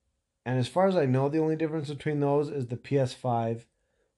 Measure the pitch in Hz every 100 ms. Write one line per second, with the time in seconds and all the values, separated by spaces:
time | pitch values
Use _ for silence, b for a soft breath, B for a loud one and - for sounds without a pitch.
0 | _ _ _ _ 117 127 123 175 190 180
1 | 139 127 139 156 156 156 160 160 139 143
2 | 156 147 143 143 147 143 120 117 - 139
3 | 127 - 127 117 113 117 - _ _ _
4 | _